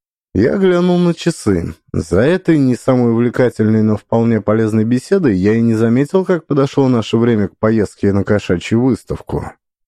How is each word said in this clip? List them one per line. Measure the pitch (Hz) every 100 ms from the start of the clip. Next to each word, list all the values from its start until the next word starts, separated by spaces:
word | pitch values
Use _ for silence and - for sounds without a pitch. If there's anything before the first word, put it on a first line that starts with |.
| _ _ _
Я | 92 117 202
глянул | 190 180 180 175
на | 175
часы. | 165 - - - 92 - 82 _
За | - 85 90
этой | 131 180 180 156
не | 135 120
самой | - 127 120
увлекательной, | 117 120 113 123 - 110 110
но | 107 107
вполне | - 117 117 113
полезной | 101 110 110 110 110
беседой | 123 - 196 151 95
я | 98 113
и |
не | 117
заметил, | 110 113 117 143 190
как | 185 180 -
подошло | 151 - - 135
наше | 120 107 117
время | 120 113 98
к | -
поездке | 110 113 95 - 101
на | 98
кошачью | 98 104 - 90 - 117
выставку. | 131 110 - 73 - 71 - - _ _